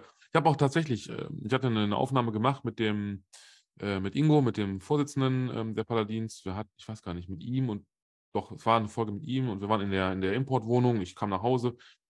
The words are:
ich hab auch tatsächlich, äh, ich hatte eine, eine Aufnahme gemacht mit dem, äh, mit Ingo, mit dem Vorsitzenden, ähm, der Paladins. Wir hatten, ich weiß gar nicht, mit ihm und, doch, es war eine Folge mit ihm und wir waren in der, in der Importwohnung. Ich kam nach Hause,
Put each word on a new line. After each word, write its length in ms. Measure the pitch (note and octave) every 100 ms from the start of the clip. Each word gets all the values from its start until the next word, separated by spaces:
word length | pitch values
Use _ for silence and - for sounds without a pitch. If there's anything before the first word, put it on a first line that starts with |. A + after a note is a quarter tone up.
| - _ _
ich 40 | E3
hab 100 | D#3+
auch 80 | D3+
tatsächlich, 540 | C#3 E3 D3 A2+ -
äh, 180 | - - - A2
ich 80 |
hatte 140 | C3 B2+
eine, 160 | A2
eine 120 | G#2 G2+
Aufnahme 360 | C3 C3+ A#2
gemacht 340 | G#2+ B2+ C3+ A#2
mit 140 | G#2+
dem, 440 | A2 G#2 G2+ G2 - - - - _ -
äh, 200 | G2+ G2
mit 160 | F#2+ B2+
Ingo, 260 | D#3 D3+
mit 160 | B2 G#2+
dem 240 | G2+ F#2+
Vorsitzenden, 680 | - D3 C#3+ C#3 C3 C3 B2+ A#2
ähm, 200 | A2+ G#2+
der 80 |
Paladins. 600 | G#2+ A2+ G#2+ A2 A2 - F#2+
Wir 100 | F#2+
hatten, 160 | F#2 _
ich 100 | -
weiß 160 | A2
gar 100 | F2+
nicht, 160 | F2 F#2
mit 140 | E2+
ihm 260 | A#2+ C3 B2+
und, 160 | G#2 - _ _ _ _
doch, 180 | G#2 -
es 140 | - A2+
war 120 | A2+
eine 100 | G#2
Folge 240 | - G#2+
mit 120 | G2+ -
ihm 240 | C3 C3
und 120 | F#2+
wir 80 | G2+
waren 120 | A2
in 100 | G2+
der, 200 | F#2+ F#2
in 100 | F#2+
der 120 | F#2
Importwohnung. 680 | A#2 C3 B2+ A2 B2 B2 A2+
Ich 140 | F2+ -
kam 140 | G#2
nach 140 | F#2
Hause, 340 | A#2+ B2+ A#2+ A#2+ - _ _